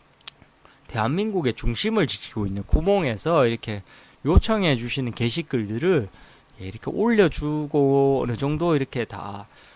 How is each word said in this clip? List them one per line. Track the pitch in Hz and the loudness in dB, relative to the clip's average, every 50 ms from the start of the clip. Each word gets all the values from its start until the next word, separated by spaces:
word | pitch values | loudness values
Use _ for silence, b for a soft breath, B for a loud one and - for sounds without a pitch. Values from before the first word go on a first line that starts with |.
| _ - _ _ _ - - - - - _ _ B B B B B - | _ -20 _ _ _ -12 -12 -12 -18 -20 _ _ B B B B B -8
대한민국의 | - 113 107 117 151 185 214 220 202 185 147 123 110 | -4 -2 0 0 0 0 -2 -2 -2 0 0 0 -2
중심을 | - - 120 117 - - 220 226 214 165 | 0 0 -2 0 0 -2 0 2 2 0
지키고 | - - - - - - 113 104 | 0 -2 -6 -12 -8 -6 -4 -4
있는 | 98 95 101 98 | -2 -4 -6 0
구멍에서 | - - 147 160 190 202 196 170 127 110 98 - 156 170 156 127 | 2 2 2 4 4 2 2 2 0 -2 -2 -2 2 4 4 4
이렇게 | 117 117 113 - 110 104 101 98 B B B B B B B - | 4 2 -2 -4 -6 -8 -8 -10 B B B B B B B -2
요청해 | 135 175 196 - - 220 214 190 160 135 | 2 2 4 4 2 0 0 2 2 0
주시는 | 113 120 120 - 139 127 120 107 | 0 -2 -4 -6 -6 -6 -6 -4
게시글들을, | - 117 120 - 165 156 - - 123 107 101 110 117 151 185 185 143 104 95 B B B B B B B B - - | -4 -2 -2 -2 -4 -4 -4 -4 -4 -2 -4 -4 -2 0 0 0 0 0 -4 B B B B B B B B -20 -16
예, | 95 | -14
이렇게 | 95 - - - - | -14 -14 -10 -10 -6
올려주고 | - - 208 233 233 214 190 156 - - 151 151 151 151 151 143 - 147 139 135 139 139 139 139 139 131 - | -4 0 0 2 4 4 4 4 2 -2 -4 -2 -2 -4 -4 0 2 2 4 4 4 4 4 4 2 2 0
어느 | 120 117 | -2 -4
정도 | 101 139 143 151 151 170 175 160 | -2 -2 -2 -2 0 0 2 2
이렇게 | 143 135 - - 127 113 | 2 0 -2 -4 -4 -6
다, | - 110 98 - 101 101 101 101 B B B B B B | -4 -6 -10 -10 -10 -10 -12 -14 B B B B B B